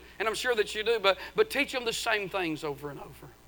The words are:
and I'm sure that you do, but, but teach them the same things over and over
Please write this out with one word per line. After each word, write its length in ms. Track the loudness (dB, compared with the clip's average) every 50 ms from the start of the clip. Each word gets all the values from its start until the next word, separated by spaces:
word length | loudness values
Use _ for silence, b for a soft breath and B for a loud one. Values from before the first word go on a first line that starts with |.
| B B B -2
and 80 | -2
I'm 80 | 0 0
sure 200 | 0 2 2 2
that 200 | 2 2 0 -2
you 80 | -2
do, 160 | 0 2 2 4
but, 200 | 4 4 4 B B B 2
but 160 | 2 2 4
teach 220 | 2 0 0 0
them 120 | -2 -4 -2
the 80 | -2
same 380 | -4 -2 0 0 0 0 0 -2
things 340 | -2 -2 -2 -2 -2 -4 -4
over 240 | -6 -6 -8 -10 -10
and 120 | -10 -12
over 260 | -14 -16 -16 -18 -20 -20 -20 -20 -10